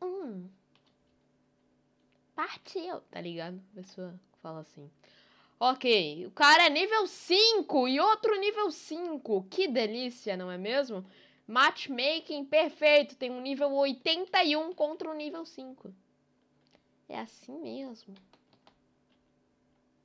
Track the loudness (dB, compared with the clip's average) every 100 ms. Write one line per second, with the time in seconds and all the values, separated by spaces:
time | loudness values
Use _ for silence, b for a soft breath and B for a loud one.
0 | -8 -8 -10 -12 -14 _ _ _ _ _
1 | _ _ _ _ _ _ _ _ _ _
2 | _ _ _ -8 -8 -10 -12 -10 -8 -10
3 | -12 -12 -10 -10 -10 -12 -18 -20 -18 -14
4 | -14 -16 _ _ -14 -14 -16 -20 -20 _
5 | b b b b b b 0 2 4 4
6 | 4 -4 -6 6 8 10 8 4 2 2
7 | 0 -4 2 4 6 4 2 2 2 4
8 | 4 4 2 0 0 0 -2 -4 -10 -8
9 | -6 -6 -2 -4 -2 -2 0 0 -2 -4
10 | -8 -8 -8 -6 -6 -8 -2 -2 -2 -6
11 | -12 B B B -4 2 2 2 -8 -2
12 | -2 -2 -6 -8 0 2 2 2 6 6
13 | 4 -6 -8 -6 -6 -2 0 2 0 0
14 | -2 -2 0 0 2 0 -2 -4 -4 -4
15 | -8 -8 -8 -10 -12 -16 -18 -18 -20 -20
16 | _ _ _ _ _ _ _ _ _ _
17 | -14 -12 -12 -18 -18 -14 -12 -12 -14 -16
18 | -20 -20 _ _ _ _ _ _ _ _
19 | _ _ _ _ _ _ _ _ _ _